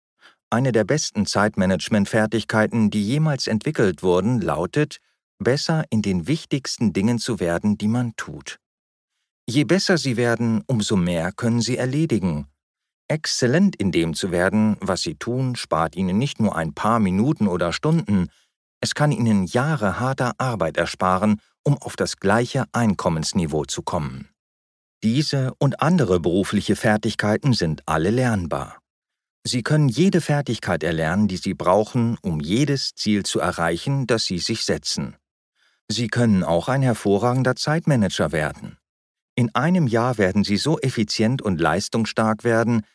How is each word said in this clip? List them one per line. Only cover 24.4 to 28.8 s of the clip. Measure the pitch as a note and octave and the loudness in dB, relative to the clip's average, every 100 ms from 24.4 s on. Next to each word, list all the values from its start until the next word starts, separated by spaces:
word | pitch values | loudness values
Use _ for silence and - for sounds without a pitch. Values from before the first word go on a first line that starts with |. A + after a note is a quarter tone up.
| _ _ _ _ _ _ | _ _ _ _ _ _
Diese | A2 B2+ D3+ C#3 C3 | 0 0 0 -2 -4
und | - C#3 - | 0 -2 0
andere | C#3+ F3+ G2 F2+ | 2 2 4 2
berufliche | F2+ F2+ F#2 G#2 - G2+ | 2 0 0 0 0 0
Fertigkeiten | A2+ G#2+ A2+ - G#2+ A2 C#3+ | 2 2 0 -2 0 0 2
sind | G#2+ E2+ D2+ - | 0 0 -2 -2
alle | D#2+ F2 | 0 0
lernbar. | A#2+ B2+ G#2 E2 D2 C2 - | 2 0 0 -2 -6 -8 -12